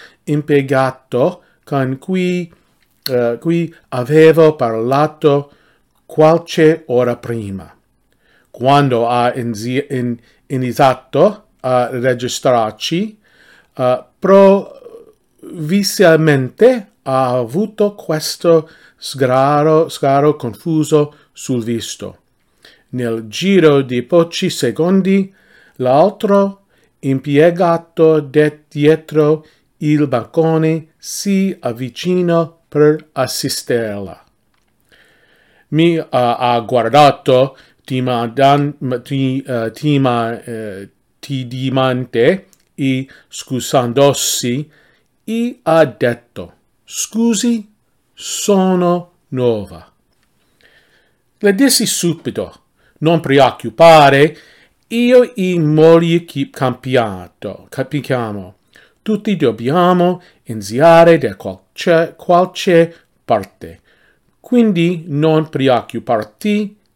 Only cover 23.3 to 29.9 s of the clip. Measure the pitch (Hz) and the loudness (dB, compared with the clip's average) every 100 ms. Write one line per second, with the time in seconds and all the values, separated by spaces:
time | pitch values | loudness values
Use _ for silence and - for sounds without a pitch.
23.3 | 104 185 190 156 139 131 123 123 175 165 | -6 0 4 4 4 0 -4 0 0 0
24.3 | - 185 - 123 113 170 196 185 196 190 | -2 -6 -4 -4 -2 0 0 2 0 -2
25.3 | _ _ _ _ - 127 135 185 202 202 | _ _ _ _ -6 0 2 2 0 0
26.3 | 202 196 196 _ _ _ _ 135 135 147 | 2 0 -4 _ _ _ _ -4 -4 0
27.3 | 143 165 170 175 165 165 - 160 156 143 | 2 4 2 0 -2 -4 2 2 2 0
28.3 | 151 151 151 _ 147 147 156 156 151 151 | 0 0 -2 _ 0 2 2 0 0 2
29.3 | 156 - _ _ _ 151 | 0 -4 _ _ _ -2